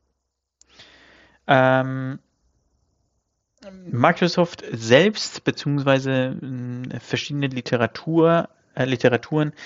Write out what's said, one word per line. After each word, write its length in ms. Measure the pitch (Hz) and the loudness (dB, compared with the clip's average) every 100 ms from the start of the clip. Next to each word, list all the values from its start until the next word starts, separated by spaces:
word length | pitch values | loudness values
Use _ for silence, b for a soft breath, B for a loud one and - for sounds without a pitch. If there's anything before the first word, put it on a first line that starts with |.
| _ _ _ _ _ _ B B B B B B B B - | _ _ _ _ _ _ B B B B B B B B 0
Ähm, 720 | 135 131 131 131 131 131 139 _ _ _ _ _ _ _ _ _ _ _ _ _ _ 196 190 | 4 4 2 0 -6 -8 -10 _ _ _ _ _ _ _ _ _ _ _ _ _ _ -20 -20
Microsoft 800 | 180 131 143 175 180 180 170 - - | -8 2 2 2 0 2 -2 -2 -12
selbst 720 | 117 113 127 196 214 - - | -8 4 6 6 0 -8 -4
beziehungsweise, 880 | - - 147 143 139 135 135 131 127 | -4 -4 -2 -2 2 2 2 0 -2
mm, 680 | 131 131 127 123 123 127 123 | -4 -10 -10 -10 -10 -10 -12
verschiedene 500 | - 127 - 143 139 | -6 -6 -4 -4 -4
Literatur, 1000 | 127 - 120 113 - - 165 165 170 - _ _ - | -4 -4 -2 -2 -2 -2 2 4 2 -2 _ _ -6
äh, 80 | |
Literaturen, 680 | 131 127 131 117 - 151 151 B | -2 2 2 2 -2 -2 -2 B